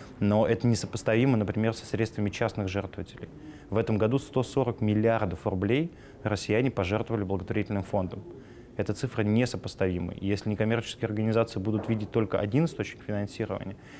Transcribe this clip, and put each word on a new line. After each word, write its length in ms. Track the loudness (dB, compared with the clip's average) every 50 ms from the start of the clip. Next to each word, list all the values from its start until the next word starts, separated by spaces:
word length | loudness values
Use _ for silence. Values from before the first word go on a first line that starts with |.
| -16 -16 -4 0
Но 260 | 2 4 6 6 6
это 200 | 4 4 4 4
несопоставимо, 680 | 4 2 2 0 -4 -6 -4 0 2 4 4 6 6 4
например, 380 | 4 2 2 0 0 0 0 0
со 120 | -2 -4
средствами 440 | -4 -2 0 0 0 0 -2 -2 -2
частных 400 | 0 0 -2 0 0 -2 -2 -2
жертвователей. 580 | -2 -2 -4 -4 -6 -10 -10 -10 -12 -14 -14 -14 -14 -16 -16 -18 -18 -18 -8 -2
В 60 | 0
этом 220 | 0 2 2 2
году 220 | 2 4 4 2 0
сто 220 | -2 -2 -2 -2
сорок 380 | -2 2 0 0 0 0 0 0
миллиардов 680 | 2 2 4 4 6 4 4 4 2 -2 -2 -2 -2
рублей 460 | -2 0 0 2 2 2 2 0 -2 -6 -12 -18 -20 -12 -6 -2
россияне 480 | 0 0 0 2 2 2 4 2 2
пожертвовали 540 | 2 0 0 2 0 0 0 -2 -2 -2 0
благотворительным 580 | -2 -2 -2 -2 -2 -2 -2 -2 0 -2 -2 -2
фондом. 400 | 0 0 0 0 -2 -4 -10 -12 -12 -16 -16 -18 -18 -18 -20 -20 -6 -4
Эта 160 | -2 -2 -2 -2
цифра 300 | -2 -4 -2 0 0 2
несопоставима. 880 | 4 4 4 4 2 0 -4 -8 -8 -2 0 0 0 0 -2 -4 -6 -6
И 120 | -4 -2
если 220 | -2 -2 0 0 -2
некоммерческие 580 | 0 2 2 2 2 0 -2 -4 -4 -4 -4
организации 520 | -2 0 0 2 4 4 4 2 2 -2 -2
будут 300 | 0 0 0 0 0 0
видеть 220 | -2 -2 -2 0
только 280 | 0 0 2 2 0 0
один 240 | 0 2 2 2 2
источник 400 | 2 0 -4 -8 -8 -10 -10 -6
финансирования, 720 | -4 -2 -2 -4 -4 -4 -6 -4 -4 -4 -6 -6 -8 -10 -12 -16 -18 -18